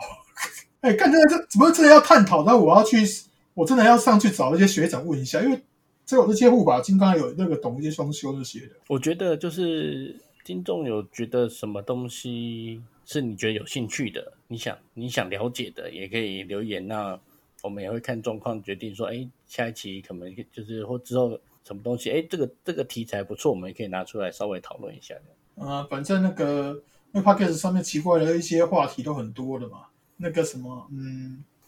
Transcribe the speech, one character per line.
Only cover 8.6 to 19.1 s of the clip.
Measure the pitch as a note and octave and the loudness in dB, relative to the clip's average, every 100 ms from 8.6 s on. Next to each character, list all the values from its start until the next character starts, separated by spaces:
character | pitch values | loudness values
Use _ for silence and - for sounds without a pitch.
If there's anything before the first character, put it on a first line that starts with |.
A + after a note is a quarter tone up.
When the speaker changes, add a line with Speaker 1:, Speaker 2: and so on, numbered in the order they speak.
Speaker 1:
的。 | - _ - | -18 _ -6
Speaker 2:
我 | C#3 | -4
觉 | D3+ | -2
得 | F3 F#3 D3+ | -2 -2 -2
就 | F3 | -4
是 | E3 F3 D#3+ D3+ C#3 C3+ - _ _ - | -4 -4 -4 -6 -8 -12 -16 _ _ -14
听 | F#3 | -10
众 | F3+ F3+ C3+ | -6 -6 -4
有 | G#2+ G2 | -6 -6
觉 | - A2+ | -10 -4
得 | B2 A#2 | -2 -2
什 | - G#2+ | -4 -10
么 | G#2 | -10
东 | G2+ B2+ B2 | -8 -8 -8
西 | - B2+ A#2+ A#2 A2+ A2+ A2+ A#2 _ - | -12 -12 -10 -10 -10 -12 -16 -20 _ -10
是 | D3+ | -8
你 | B2 G2+ | -6 -4
觉 | A2 | -4
得 | |
有 | G#2+ - | -4 -8
兴 | C#3 A2 | -8 -8
趣 | - A#2 | -8 -8
的， | - - _ - | -10 -16 _ -16
你 | A#2 | -12
想， | - - _ - | -10 -12 _ -14
你 | B2 | -8
想 | A#2+ F2+ | -6 -6
了 | G2 A#2+ | -6 -8
解 | B2 G#2+ | -8 -12
的， | - E2+ | -12 -16
也 | F2+ F#2+ | -14 -10
可 | A2+ | -6
以 | G#2+ F#2+ | -6 -8
留 | F#2 G2+ | -10 -10
言。 | A2 F#2+ F#2+ | -8 -10 -8
那 | G#2+ G2+ F#2 _ _ _ _ | -8 -8 -12 _ _ _ _
我 | G2 | -14
们 | G2+ | -12
也 | G2 | -10
会 | A#2 | -10
看 | A#2+ A2+ | -8 -8
状 | A2+ A2 | -8 -8
况 | B2 A2 | -8 -10
决 | G2 G2 | -10 -12
定 | A2+ G2 | -12 -10
说， | |
哎， | G#2 | -10